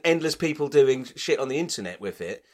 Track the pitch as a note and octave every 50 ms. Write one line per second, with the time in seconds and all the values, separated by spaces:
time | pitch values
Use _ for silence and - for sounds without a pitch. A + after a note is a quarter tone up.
0 | - E3+ E3+ E3 D#3 D#3+ D#3 - E3+ D#3 D3 D3+ D3 C#3 D3 C#3+ C3+ C3 C3 C3
1 | B2+ - - - - E3+ D3 - C3+ C3 C3+ D#3 F3 E3 - - G2 F2 F2+ -
2 | G2+ F#2+ - - E2+ F2 - - _ _